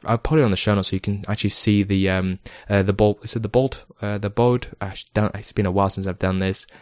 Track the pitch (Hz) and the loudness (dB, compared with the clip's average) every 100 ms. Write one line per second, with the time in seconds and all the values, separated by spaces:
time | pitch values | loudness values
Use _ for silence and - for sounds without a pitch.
0 | - 117 - 156 123 92 - 101 92 95 | -2 -2 2 2 4 2 2 2 0 -2
1 | - 98 101 104 101 - 107 104 98 98 | -2 -4 -4 -2 -2 -2 2 2 4 2
2 | 95 92 92 92 - - - 101 95 98 | 2 0 0 -4 -10 -16 -2 0 2 4
3 | 107 - 113 117 110 123 131 - - - | 2 2 -4 -6 0 0 0 -2 -18 -10
4 | 104 104 101 110 120 123 - - 98 98 | -6 -4 -4 0 2 2 -2 -10 -10 -10
5 | - 107 107 101 - - 98 95 98 - | -6 0 0 -2 -8 -2 0 2 0 0
6 | 95 90 92 95 95 92 - - | -6 -2 -2 0 -2 -4 -8 -12